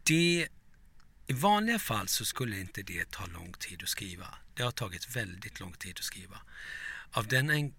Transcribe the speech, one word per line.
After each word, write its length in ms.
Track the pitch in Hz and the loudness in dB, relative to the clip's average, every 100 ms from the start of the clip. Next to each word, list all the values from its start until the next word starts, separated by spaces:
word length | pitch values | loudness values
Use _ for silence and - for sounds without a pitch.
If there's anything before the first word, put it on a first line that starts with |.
Det, 460 | - 160 170 170 160 - - - - - - - - | 6 8 8 6 2 -6 -20 -20 -20 -20 -20 -10 -4
i 60 | |
vanliga 460 | 131 190 208 220 233 | 4 6 6 4 2
fall 300 | - 107 95 | 0 0 2
så 160 | - | 0
skulle 360 | 110 - 123 98 | 0 0 -2 -2
inte 220 | 92 - | -6 -8
det 280 | 90 87 - | -6 -4 -4
ta 160 | - 92 | -6 -8
lång 260 | 82 85 | -8 -12
tid 300 | 90 - 87 | -10 -10 -6
att 60 | 90 | -4
skriva. 460 | - 98 90 87 - - | -4 -4 -8 -12 -14 -10
Det 80 | - | -2
har 80 | 123 | -2
tagit 460 | - 107 87 - 123 | 0 -4 -4 -6 -4
väldigt 440 | 101 92 - - | -4 -6 -10 -8
lång 120 | 92 | -10
tid 240 | 85 95 - | -8 -10 -6
att 60 | |
skriva. 360 | - 95 92 95 - - - - - - - | -6 -6 -12 -14 -14 -12 -10 -8 -8 -8 -4
Av 160 | - 110 | -2 2
den, 480 | 131 147 151 143 | 4 6 4 2